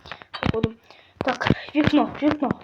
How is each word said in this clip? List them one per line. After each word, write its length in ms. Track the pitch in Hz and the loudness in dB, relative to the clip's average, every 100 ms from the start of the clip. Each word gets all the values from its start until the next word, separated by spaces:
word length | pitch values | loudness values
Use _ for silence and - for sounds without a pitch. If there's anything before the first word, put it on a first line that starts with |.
| - - - - | -20 -20 -16 -4
походу. 320 | - 220 226 226 - - _ - | -2 0 -2 -4 -20 -20 _ -6
Так, 320 | - 247 - - - 285 | -4 0 0 0 0 0
вікно, 400 | 302 294 233 - | 2 2 2 0
вікно. 280 | 294 294 254 - | 0 2 0 -4